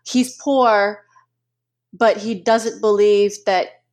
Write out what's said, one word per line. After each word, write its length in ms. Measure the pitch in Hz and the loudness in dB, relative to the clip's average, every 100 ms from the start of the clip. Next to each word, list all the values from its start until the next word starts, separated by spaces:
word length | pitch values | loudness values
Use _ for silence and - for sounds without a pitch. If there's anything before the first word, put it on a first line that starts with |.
| - | -6
he's 300 | 254 247 - | -2 -2 -4
poor, 680 | 285 269 240 208 202 208 _ _ _ _ _ _ _ _ _ | -2 0 2 2 0 -6 _ _ _ _ _ _ _ _ _
but 240 | - 226 202 | -2 0 0
he 180 | 214 196 | -4 -6
doesn't 460 | 226 226 226 - | 0 0 -2 -4
believe 520 | 214 202 208 202 202 202 - | 0 2 4 4 0 -2 -2
that, 360 | 185 - - _ | -2 -4 -12 _